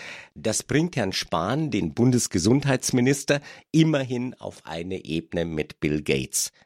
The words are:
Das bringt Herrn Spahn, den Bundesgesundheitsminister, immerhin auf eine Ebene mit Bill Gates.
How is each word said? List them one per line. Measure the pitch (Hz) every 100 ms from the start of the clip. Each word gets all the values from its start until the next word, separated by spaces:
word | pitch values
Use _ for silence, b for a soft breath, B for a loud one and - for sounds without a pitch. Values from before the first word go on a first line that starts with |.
| B B B -
Das | 110 104
bringt | - 147 170 139
Herrn | 95
Spahn, | - - 85 92 143 151
den | 104 85 71
Bundesgesundheitsminister, | 127 123 - 95 95 139 139 127 - 127 127 139 - 143 B B B
immerhin | 160 160 143 123 123 127 -
auf | 98 95 -
eine | 82 90 92 -
Ebene | 80 - 87
mit | 85 78 73 -
Bill | 78 76
Gates. | 76 69 64 - - b